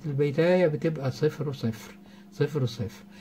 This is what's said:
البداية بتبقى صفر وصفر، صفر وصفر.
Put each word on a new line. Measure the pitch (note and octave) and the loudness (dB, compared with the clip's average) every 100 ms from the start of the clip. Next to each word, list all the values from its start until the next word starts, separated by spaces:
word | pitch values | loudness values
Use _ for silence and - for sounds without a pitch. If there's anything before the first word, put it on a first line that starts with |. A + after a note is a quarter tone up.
| D#3 | -4
البداية | C#3 D3 C#3 E3 F3+ F3 | 0 0 4 4 6 4
بتبقى | D3 E3 D#3 C3+ | 2 -2 -2 -4
صفر | - D3+ - D3 | 0 -2 0 -6
وصفر، | C3 A#2 A2 - - - - - | -2 -2 -4 -10 -20 -20 -20 -20
صفر | - C#3+ D3+ | -2 -2 0
وصفر. | B2+ - G2 - - - | -2 -2 -8 -8 -20 -20